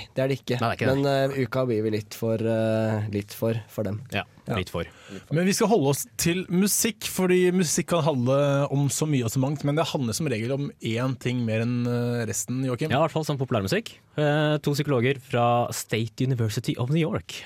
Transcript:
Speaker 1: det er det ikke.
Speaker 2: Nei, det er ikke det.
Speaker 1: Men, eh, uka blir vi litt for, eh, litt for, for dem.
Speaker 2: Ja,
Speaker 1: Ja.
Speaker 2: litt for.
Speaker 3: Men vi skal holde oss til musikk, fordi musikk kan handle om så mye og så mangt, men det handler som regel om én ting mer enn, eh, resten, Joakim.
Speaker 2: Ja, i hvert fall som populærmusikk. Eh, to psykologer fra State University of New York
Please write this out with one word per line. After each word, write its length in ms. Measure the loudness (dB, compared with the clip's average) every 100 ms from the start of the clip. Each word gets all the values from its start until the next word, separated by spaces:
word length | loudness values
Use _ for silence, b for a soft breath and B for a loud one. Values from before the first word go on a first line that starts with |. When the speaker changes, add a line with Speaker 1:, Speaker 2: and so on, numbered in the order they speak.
| -4
Speaker 1:
det 80 | -2
er 60 | -2
det 60 | -2
ikke. 180 | -2 -2
Speaker 2:
Nei, 80 | 0 0
det 60 |
er 40 | 2
ikke 80 |
det. 80 | 2
Speaker 1:
Men, 40 | 2 2 0
eh, 120 | 0
uka 200 | -2 0 0
blir 160 | 0
vi 80 | 0
litt 240 | -2 -4
for, 200 | -6 -2
eh, 680 | 0 0 0 2 2 0 0 -2
litt 220 | -4 -4
for, 200 | -4 -2 -2 -6
for 140 | -6
dem. 180 | -6 -6 -6
Speaker 2:
Ja, 100 | -6 -6 -10 -6
Speaker 1:
Ja. 80 | -4
Speaker 2:
litt 140 | -4
for. 140 | -6 -8 B B -16 B
Speaker 3:
Men 140 | 0
vi 80 | 0
skal 160 | 2 2
holde 200 | 2 2
oss 160 | 0 -4 -4
til 280 | -2 -2 0
musikk, 560 | 2 2 2 -2 -2 -6
fordi 440 | -2 2 4 4
musikk 360 | 4 2 0 0
kan 140 | 2
handle 640 | 2 2 2 4 4 2 2
om 180 | 2 0
så 180 | 0 0
mye 160 | 2
og 60 | 0
så 80 | 0
mangt, 220 | 0 0
men 100 | 0
det 120 | 0 0
handler 260 | 0 -2
som 120 | -2 -2
regel 260 | -2 -2
om 180 | -4 -6 -6
én 360 | -4 -2 -2 -2
ting 260 | -2 -2
mer 160 | 0 0
enn, 240 | 0 0 0
eh, 380 | 0 -2 -2 -2
resten, 360 | -4 -4 -4
Joakim. 260 | -2 -2 0
Speaker 2:
Ja, 80 | 2
i 80 | 2
hvert 20 |
fall 120 | 0
som 140 | -2 -2
populærmusikk. 540 | 0 0 2 -2 -4 -12 _ -2
Eh, 420 | 2 2 2 0
to 140 | 0
psykologer 460 | -2 2 2 2 0
fra 480 | -2 2 4 4 2
State 480 | -4 -4 -2 -2 -2
University 540 | -2 0 0 -2 -4 -2
of 120 | 0
New 100 | 0
York 420 | 0 -2 -6 -14